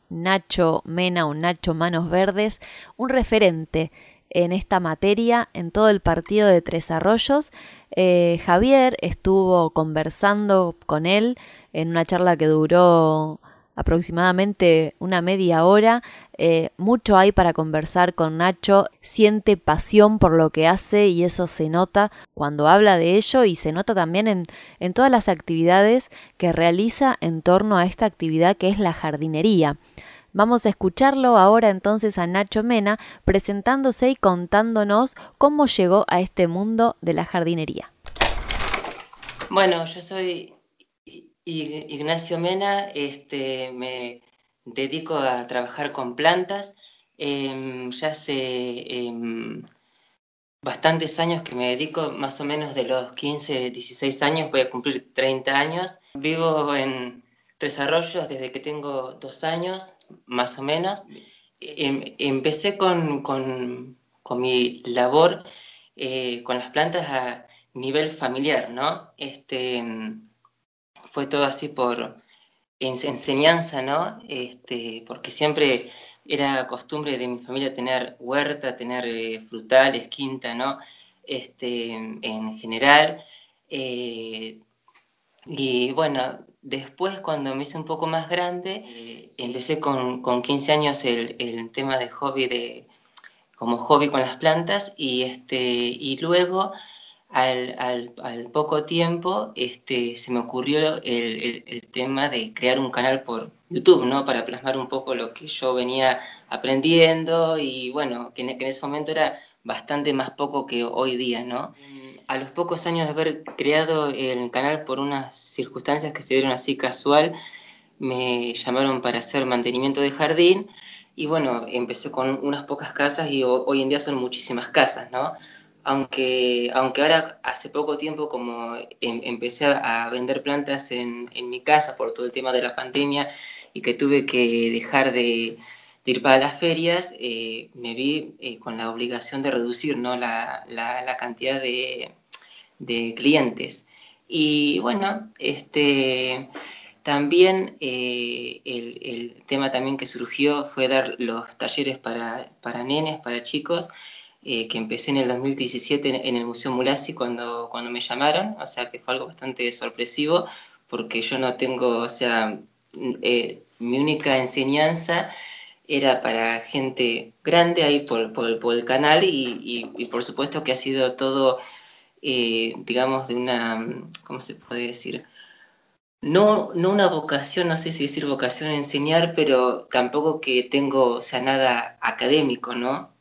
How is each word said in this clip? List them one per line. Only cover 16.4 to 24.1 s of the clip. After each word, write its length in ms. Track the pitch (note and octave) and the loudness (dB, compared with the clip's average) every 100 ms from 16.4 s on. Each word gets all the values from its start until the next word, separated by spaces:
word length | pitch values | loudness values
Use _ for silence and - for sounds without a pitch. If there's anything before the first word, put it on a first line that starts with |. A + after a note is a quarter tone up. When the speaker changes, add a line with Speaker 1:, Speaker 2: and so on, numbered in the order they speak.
| E3+ E3 D#3+ - | 4 4 2 -2
Speaker 1:
mucho 400 | F#3+ A#3+ - F#3+ | 2 2 6 8
hay 160 | G3 | 8
para 220 | G3+ F3 | 6 4
conversar 600 | D#3+ D#3 D#3 D#3 F3+ F3+ | 2 0 -2 0 2 2
con 240 | - D#3+ D#3+ | 2 0 2
Nacho, 500 | F3 F3+ - G3 - - | 0 2 4 4 4 -4
siente 540 | - - G#3+ G#3+ G#3+ G3 | -6 6 6 6 4 4
pasión 640 | - D#3 - G#3 G#3 G#3+ | 4 2 6 8 8 8
por 140 | F3+ | 6
lo 160 | E3 D#3+ | 6 4
que 180 | - D#3+ | 4 4
hace 400 | F#3+ - G#3 G#3 | 4 2 4 6
y 160 | E3+ | 4
eso 240 | F3 - F3 | 2 0 0
se 220 | - D#3 | 0 2
nota 420 | E3+ F#3 G3+ G#3 - - | 2 4 4 2 -2 -18
cuando 340 | - D3 D3 D3+ | -6 -4 4 8
habla 300 | F#3+ G#3+ F3+ | 8 8 8
de 180 | E3 G3 | 6 4
ello 300 | - C4 A3+ | 4 6 6
y 100 | E3 | 4
se 160 | D3+ | -2
nota 240 | D#3+ G3+ G3 | -2 0 2
también 320 | E3 | 2